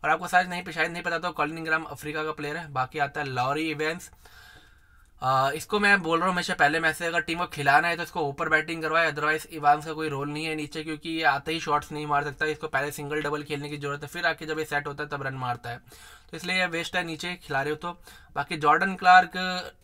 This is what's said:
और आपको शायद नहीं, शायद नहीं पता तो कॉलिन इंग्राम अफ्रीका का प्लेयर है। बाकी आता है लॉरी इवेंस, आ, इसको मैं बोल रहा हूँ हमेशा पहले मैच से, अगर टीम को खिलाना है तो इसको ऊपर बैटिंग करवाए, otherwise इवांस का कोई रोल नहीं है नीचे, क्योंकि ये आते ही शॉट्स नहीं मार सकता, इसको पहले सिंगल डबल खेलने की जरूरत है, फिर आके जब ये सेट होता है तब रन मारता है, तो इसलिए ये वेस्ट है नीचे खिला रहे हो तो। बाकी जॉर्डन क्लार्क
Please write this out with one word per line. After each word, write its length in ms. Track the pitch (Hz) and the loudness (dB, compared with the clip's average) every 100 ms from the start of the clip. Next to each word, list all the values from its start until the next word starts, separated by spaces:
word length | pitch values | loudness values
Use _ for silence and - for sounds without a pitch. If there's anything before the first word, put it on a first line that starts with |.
और 60 | 151 | 2
आपको 180 | 160 180 | 0 4
शायद 220 | 180 180 | 2 2
नहीं, 220 | 180 180 | -4 -8
शायद 200 | 160 165 | -2 -2
नहीं 120 | 170 | 0
पता 140 | 170 170 | -4 -2
तो 140 | 175 | -4
कॉलिन 260 | 156 151 165 | -2 -2 -2
इंग्राम 260 | 160 160 | 0 0
अफ्रीका 400 | 160 147 151 156 | -2 -10 -6 -4
का 80 | 156 | -4
प्लेयर 260 | 151 147 151 | -4 -6 -6
है। 140 | 170 | -6
बाकी 280 | 135 127 156 | -4 -2 0
आता 220 | 143 143 | -2 -2
है 60 | 143 | -4
लॉरी 440 | 127 127 147 160 | -2 0 0 -2
इवेंस, 400 | 147 156 170 - - - - - - - - _ - - - | -2 -4 -4 -10 -20 -20 -20 -20 -20 -20 -20 _ -20 -20 -6
आ, 300 | 131 131 135 | 0 2 2
इसको 280 | 151 - 208 | -2 -2 2
मैं 220 | 202 196 | 4 4
बोल 180 | 160 165 | 4 2
रहा 80 | 185 | 2
हूँ 60 | |
हमेशा 200 | 180 175 | 0 -2
पहले 260 | 185 143 160 | 2 4 4
मैच 160 | 165 156 | 0 0
से, 100 | 170 | -2
अगर 160 | 170 | -2
टीम 180 | 170 165 | -2 -4
को 60 | 180 | -4
खिलाना 420 | - 139 143 170 | -2 4 6 4
है 100 | 165 | -2
तो 60 | |
इसको 180 | 165 180 | -4 -2
ऊपर 280 | 147 139 160 | -4 -2 2
बैटिंग 320 | 156 156 165 | 2 2 -4
करवाए, 300 | 156 160 165 | 0 2 2
otherwise 340 | 147 151 156 - | 0 0 0 -2
इवांस 380 | 160 147 147 151 | 0 4 4 2
का 80 | |
कोई 160 | 156 156 | -4 -4
रोल 200 | 139 143 | -4 -4
नहीं 160 | 147 160 | -4 -4
है 100 | 156 | -4
नीचे, 280 | 147 160 | -6 -8
क्योंकि 260 | 156 156 165 | -8 -8 -6
ये 140 | 160 | 0
आते 280 | 156 139 147 | 2 2 -2
ही 80 | 165 | -4
शॉट्स 320 | 160 147 - | 0 0 0
नहीं 140 | 151 151 | -8 0
मार 160 | 143 | 0
सकता, 220 | 143 139 156 | 0 -2 -2
इसको 220 | 151 156 | -2 -4
पहले 240 | 135 143 | -2 -2
सिंगल 300 | 143 143 151 | -6 -6 -4
डबल 220 | 147 147 | -2 -4
खेलने 260 | 147 147 143 | -4 -8 -6
की 80 | 147 | -8
जरूरत 240 | 143 143 | -6 -6
है, 60 | 147 | -8
फिर 180 | 170 175 | -2 -2
आके 200 | 160 156 | -2 -4
जब 140 | 156 | -4
ये 60 | 151 | -2
सेट 220 | 143 147 | -2 -4
होता 160 | 143 | -8
है 60 | 147 | -6
तब 140 | 143 | -4
रन 100 | 135 | -6
मारता 360 | 135 127 120 120 | -4 -4 -4 -6
है, 80 | 113 - - - - - | -12 -14 -20 -20 -20 -16
तो 60 | 165 | -10
इसलिए 220 | 180 185 | -4 0
ये 60 | 180 | 0
वेस्ट 300 | 165 165 185 | 0 -2 -2
है 80 | |
नीचे 320 | 170 156 175 180 | -2 -4 -6 -8
खिला 260 | - 139 | -2 -2
रहे 80 | 139 | 0
हो 60 | 151 | -2
तो। 160 | 175 175 - - - - | -6 -10 -16 -20 -10 -6
बाकी 220 | 143 165 | -4 2
जॉर्डन 380 | 147 160 190 185 | 6 6 4 2
क्लार्क 420 | 185 185 175 185 185 185 - - | 10 10 8 -2 -4 -4 -6 -14